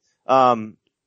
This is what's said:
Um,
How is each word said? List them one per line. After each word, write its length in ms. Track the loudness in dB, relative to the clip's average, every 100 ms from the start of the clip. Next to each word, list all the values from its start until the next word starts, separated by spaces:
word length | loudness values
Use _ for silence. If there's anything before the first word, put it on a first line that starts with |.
| _ _ -2
Um, 480 | 2 2 0 -6 -20 _ _